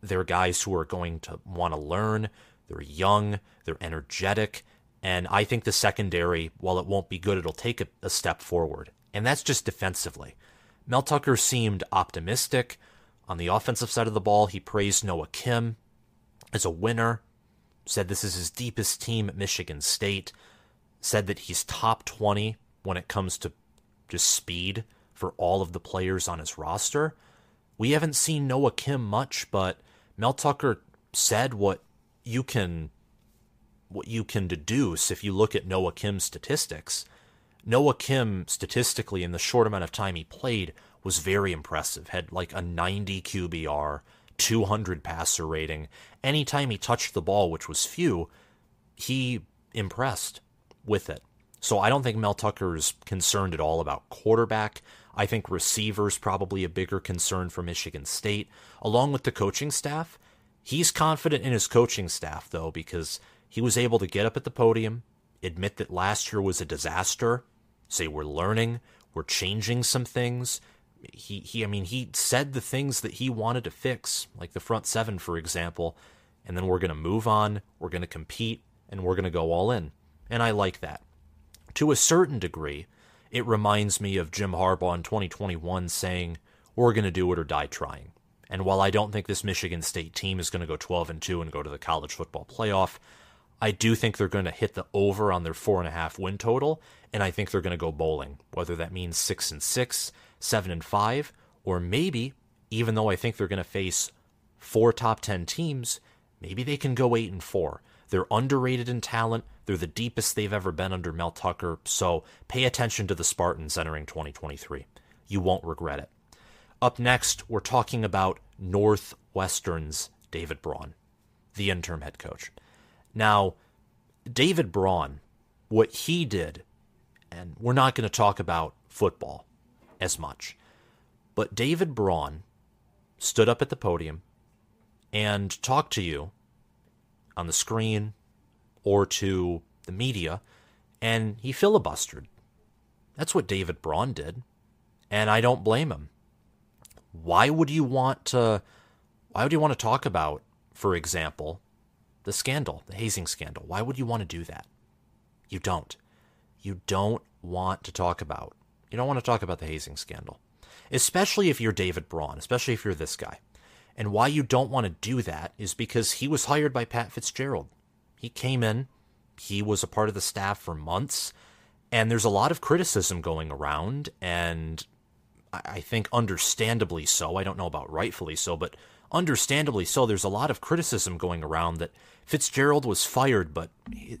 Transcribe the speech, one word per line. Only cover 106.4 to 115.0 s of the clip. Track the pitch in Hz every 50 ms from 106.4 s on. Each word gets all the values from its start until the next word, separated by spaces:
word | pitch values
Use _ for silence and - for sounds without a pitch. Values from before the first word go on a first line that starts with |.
| - 85 95 113
they | 123 147 147
can | 139 - 135 123
go | 127 131 120 117
eight | 113 113 87
and | 95 92
four. | - - - 95 82 71 71 - - _ _ _ _ -
They're | 101 92 - -
underrated | 104 110 131 135 139 131 127 127 127 123 120 123
in | 123 -
talent. | - - - 113 113 113 113 117 - - - - -
They're | - 98
the | 82 90
deepest | 80 - - 117 120 - 117 - - -
they've | 110 104 98 107
ever | 101 92 95 80
been | 78 92 95 95
under | 92 85 85 78
Mel | 85 85 85
Tucker, | - - - 90 85 - 92 87 80 - _
so | - - - 98 87 85 78 - - - - - -
pay | - 127 131
attention | 123 - - 123 113 - - 101
to | 90 95
the | 80 85
Spartans | - - - 87 90 - 78 78 73 -
entering | 87 80 80 78 76 76
twenty | - - 80 76 73 -
twenty-three. | - - 76 71 - - - 71 65 - - _ -